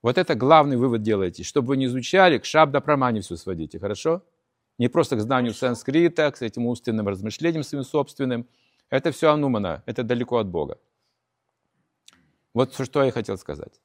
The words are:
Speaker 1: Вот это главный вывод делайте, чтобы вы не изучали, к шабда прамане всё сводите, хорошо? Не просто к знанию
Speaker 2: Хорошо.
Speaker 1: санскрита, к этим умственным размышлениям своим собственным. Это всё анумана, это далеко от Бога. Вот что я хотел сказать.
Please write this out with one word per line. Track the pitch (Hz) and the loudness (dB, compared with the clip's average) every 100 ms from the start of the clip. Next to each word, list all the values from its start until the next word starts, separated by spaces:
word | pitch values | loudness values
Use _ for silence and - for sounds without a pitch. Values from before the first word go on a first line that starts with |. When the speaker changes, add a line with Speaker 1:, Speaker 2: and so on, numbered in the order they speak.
Speaker 1:
Вот | 120 127 | 2 0
это | 170 | 0
главный | 131 127 160 143 127 | 0 6 6 6 2
вывод | 131 117 | 0 0
делайте, | 107 104 90 85 | 0 0 0 -4
чтобы | 87 147 123 | -4 -4 -2
вы | 135 | -2
не | 131 | -2
изучали, | 127 120 185 185 127 | -4 0 6 6 4
к | |
шабда | - 151 156 139 | 2 4 4 2
прамане | - 143 127 110 | 0 2 2 0
всё | 95 85 | -4 -10
сводите, | - 87 78 85 | -8 -8 -8 -8
хорошо? | 98 101 165 170 _ _ _ _ _ - | -8 -4 -2 -4 _ _ _ _ _ -2
Не | 120 | 0
просто | 165 147 117 | 2 0 0
к | |
знанию | 107 131 120 | 0 0 0
Speaker 2:
Хорошо. | 107 131 | -2 -2
Speaker 1:
санскрита, | 120 - 147 170 165 151 | -2 -2 2 2 2 -2
к | - | -2
этим | 113 120 120 | -8 -4 -4
умственным | 120 - 110 101 | -4 -4 -2 -2
размышлениям | 95 107 - 165 160 | -4 -8 -4 -2 -2
своим | 139 143 | -6 -8
собственным. | 131 151 135 - 131 120 120 _ _ _ _ | -2 -2 -2 -4 -4 -4 -6 _ _ _ _
Это | 131 160 | -2 -2
всё | 135 160 | 2 2
анумана, | 151 143 113 95 76 - | 4 2 0 -2 -4 -6
это | 113 | -6
далеко | 117 120 120 120 | -2 -2 0 -2
от | 101 | -2
Бога. | 85 73 - _ _ _ _ _ _ _ _ _ _ _ _ _ _ _ _ _ | -4 -4 -8 _ _ _ _ _ _ _ _ _ _ _ _ _ _ _ _ _
Вот | 117 127 | -2 -2
что | - 127 147 | -2 -4 0
я | 135 | 0
хотел | 120 107 95 | 0 -6 -8
сказать. | - 73 - _ | -8 -12 -14 _